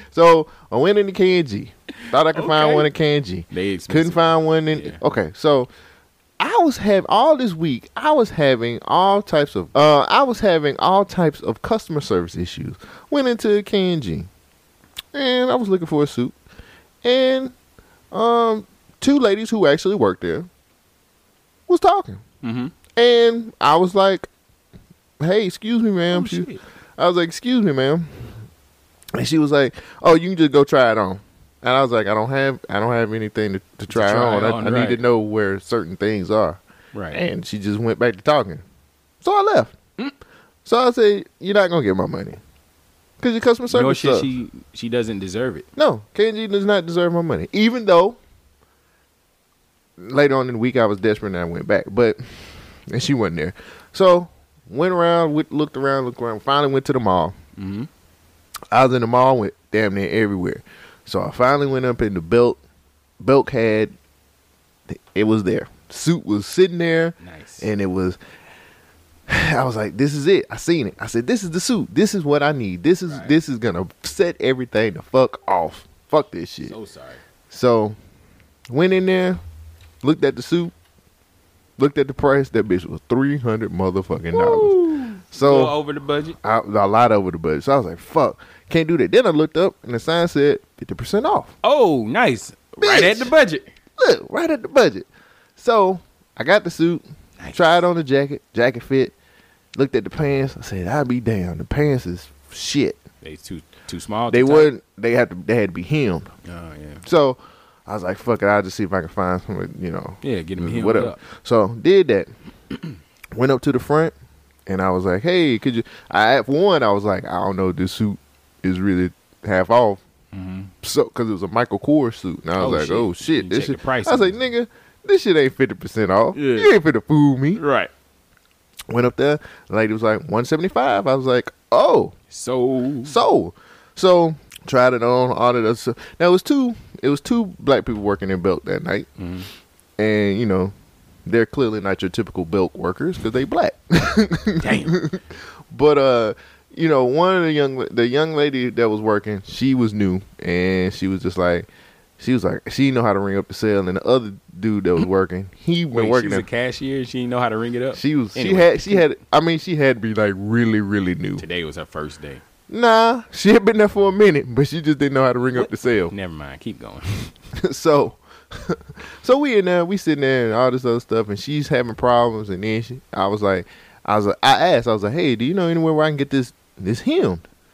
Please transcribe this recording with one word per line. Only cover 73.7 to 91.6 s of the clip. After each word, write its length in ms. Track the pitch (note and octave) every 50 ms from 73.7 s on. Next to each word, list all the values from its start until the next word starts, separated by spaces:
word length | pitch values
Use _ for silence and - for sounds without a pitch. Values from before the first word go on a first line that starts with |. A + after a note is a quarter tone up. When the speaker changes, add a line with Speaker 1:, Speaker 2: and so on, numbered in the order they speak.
| E2+ F2 F#2 D#2 - _
Speaker 1:
set 340 | - - - - F3+ F3 - -
everything 540 | - B2+ C3 B2+ B2+ A#2 - G#2+ A2+ G#2+ -
the 80 | -
fuck 380 | - - - C3 C3 - - - _ -
off. 380 | F#2+ F2+ E2 D#2 - - - _ _ _ _ _
Fuck 240 | D#3 D#3 C#3 -
this 180 | - F2+ E2 -
shit." 180 | - - - -
Speaker 2:
So 140 | G#2 A2+ G#2
sorry. 280 | - - - C2+ C2 C2 - - _ _ _ _ _
Speaker 1:
So 440 | - - - B2 A#2 A2 G#2+ G#2+ G#2+ - - - _ _ _ _ _ _ _ _ _ _ - -
went 240 | A#2+ D3 F3+ F#3
in 140 | F#3+ F#3 F#3
there, 320 | F#3 F#3 F#3 F#3 F#3 F3+ F3 - - - - - - - - - - _ _
looked 220 | - C#3 D#3+ - C#3
at 100 | C#3 A#2+
the 80 | A#2+
suit, 300 | A#2+ - E3 F3 E3+ F3 - _ _ _ _ _ _ _ _ _ _ _ _ _ _ _ _ _ _ _ _ -
looked 200 | C3+ D3 - D3
at 100 | C3+ C3+
the 60 | C3
price. 340 | - D3 C#3+ C3+ C#3 C3+ -
That 180 | - A2 G2+ G#2+
bitch 160 | F2+ F#2 D#2+
was 160 | - - D#2 - -
three 300 | A#2+ C3 C3+ C#3 C#3+ C#3+
hundred 320 | A#2+ A#2 A2 A2 A2 F2+
motherfucking 600 | E2+ F2+ F#2+ F#2 F2+ G2 F#2 - F2 - E2 E2
dollars. 280 | F2 A#4 A#4+ A#4+ A4+ A4
Speaker 2:
Woo. 600 | G#4+ G4+ F#4+ F#4 F4 D#4+ D#4 C#4 B3+ A3+ G#3 F#3 - _
Speaker 1:
So 180 | - - C#3 C#3+
Speaker 2:
A 60 | C#3
little 140 | C3+ C3 B2
over 240 | C#3+ D3+ D3 D3
the 80 | C#3+ D3
budget. 360 | C#3 C#3+ D3 D3 D3+ E3 E3 - -
Speaker 1:
I, 140 | G#2+ A2 A#2
a 280 | - G2+ G#2 G#2 G2
lot 260 | G2 G#2+ A2+ B2 A2+
over 180 | A2 G2+ F#2 F2+
the 80 | E2+ E2
budget. 240 | D#2+ D#2 D#2 D2 -
So 80 | C3+
I 40 | C#3
was 100 | C#3 G#2+
like, 120 | E2+ E2+ -
"Fuck, 380 | - - - E3 C3 - - - - - - - _ -
can't 180 | - E3 D#3+ D#3
do 80 | E3+ D3
that." 140 | G#2 E2+
Then 120 | E3 A#3 B3+
I 40 | G3
looked 260 | D#3 D3+ D#3 D3+ -
up 200 | D#3+ F#3 F#3 - _ -
and 100 | B2 B2
the 60 | A2+
sign 260 | - D#3+ E3 E3+ E3+
said 320 | F3 - C#3+ C#3+ D3 - - _ _ _ -
fifty 160 | - - F#3
percent 300 | - A#2 - G3+ G#3+ C4+
off. 280 | F4 G#4+ - - - - _